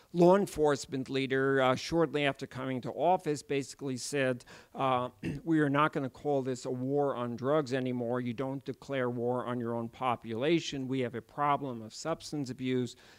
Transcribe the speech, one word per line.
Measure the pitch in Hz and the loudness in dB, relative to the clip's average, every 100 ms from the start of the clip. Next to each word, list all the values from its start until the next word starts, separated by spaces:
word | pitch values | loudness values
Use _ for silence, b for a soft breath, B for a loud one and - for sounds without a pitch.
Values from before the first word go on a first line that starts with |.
| B | B
law | 170 175 196 | 6 8 8
enforcement | 185 - 151 139 - 139 127 | 4 2 4 4 -2 -6 -2
leader, | 135 135 135 135 135 | -2 0 2 2 4
uh, | 127 127 | 4 2
shortly | - 165 160 143 143 | 0 0 2 2 0
after | 135 135 | -2 -8
coming | 127 131 131 | -8 -4 -4
to | 123 | -4
office, | - 156 185 165 147 | 0 2 2 0 -4
basically | - 139 131 - 139 127 | -2 -4 -4 -8 -6 -6
said, | - 143 131 123 - B B - | -4 0 0 0 -6 B B -2
uh, | 135 123 123 - | 2 2 0 -6
<clears throat> | 160 143 170 | -8 -6 0
"We | 160 | 2
are | 147 | 4
not | 143 156 | 4 2
gonna | 156 131 | 2 -6
call | - 147 139 | -6 -2 0
this | 131 127 131 | 0 -4 -4
a | |
war | 127 127 143 143 117 | -4 -2 0 0 0
on | 123 117 | -4 -4
drugs | 123 151 139 | 0 0 0
anymore. | 131 127 123 117 123 | -2 -2 -2 -2 -2
You | 123 | -2
don't | 117 135 135 - | -4 -4 -6 -8
declare | 127 - 135 123 | -10 -6 -2 -2
war | 123 120 123 117 | 0 0 -2 -2
on | 123 | -2
your | 117 | -2
own | 117 117 | -4 -6
population. | - 127 117 113 113 139 170 - 139 131 | -4 -2 -2 -4 -2 2 2 0 -6 -4
We | 135 | -2
have | 120 117 | -2 -4
a | |
problem | - - 147 143 135 117 | -10 -2 0 0 -2 -10
of | 110 | -12
substance | - 156 160 - 151 127 | -10 -6 -6 -6 -6 -6
abuse, | 127 127 127 123 - B | -6 -2 0 -2 -6 B